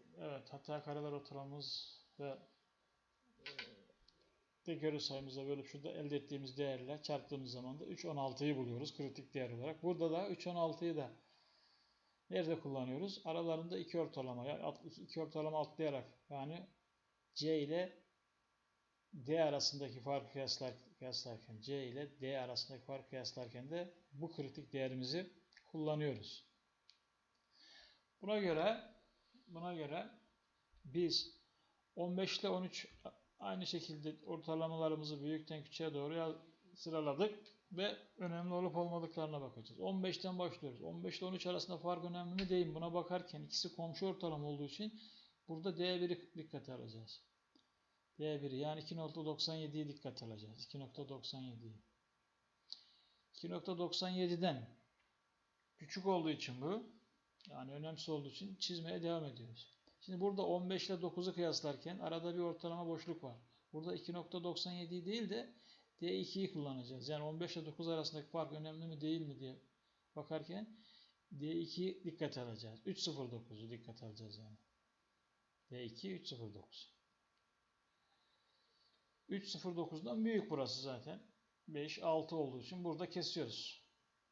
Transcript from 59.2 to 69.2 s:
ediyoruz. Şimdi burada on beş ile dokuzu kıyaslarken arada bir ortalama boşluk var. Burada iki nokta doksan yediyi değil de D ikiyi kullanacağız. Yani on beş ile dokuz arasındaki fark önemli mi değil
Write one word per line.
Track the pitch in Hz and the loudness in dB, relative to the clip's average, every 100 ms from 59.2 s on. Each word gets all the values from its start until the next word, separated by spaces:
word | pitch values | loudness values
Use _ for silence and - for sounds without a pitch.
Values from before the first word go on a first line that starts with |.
| 147 | 0
ediyoruz. | 120 117 117 - - - _ | -6 -10 -12 -16 -20 -20 _
Şimdi | - 185 | -6 2
burada | 196 196 180 | 2 4 4
on | 180 180 | 4 4
beş | 185 - | 2 2
ile | 180 | 2
dokuzu | 175 - 180 | 2 2 0
kıyaslarken | 175 170 139 151 135 160 185 | 4 4 4 2 -2 -4 -4
arada | 165 165 170 175 | 0 0 0 2
bir | |
ortalama | 170 165 170 170 170 | 2 2 -2 -2 0
boşluk | 165 170 165 | -2 -2 -4
var. | 131 117 - _ _ | -4 -10 -16 _ _
Burada | 156 165 180 | -6 -2 -2
iki | - | -2
nokta | 170 165 185 | -4 -2 0
doksan | 175 170 180 | 0 0 0
yediyi | 180 165 180 175 | -2 -2 -2 0
değil | 226 202 | 2 2
de | 214 240 - - - _ _ | 0 -2 -12 -20 -20 _ _
D | 170 190 | 2 2
ikiyi | 180 196 190 | 2 2 2
kullanacağız. | 160 143 131 123 127 127 | 2 0 -2 -4 -6 -2
Yani | 151 | -2
on | 151 156 | 0 -2
beş | 170 170 | -2 -2
ile | 156 | -4
dokuz | 147 165 | -2 0
arasındaki | 165 151 156 147 | 2 2 -4 -4
fark | 165 151 | -2 -2
önemli | 151 156 156 165 | -2 -6 -6 -6
mi | 151 | -2
değil | 156 165 | 2 2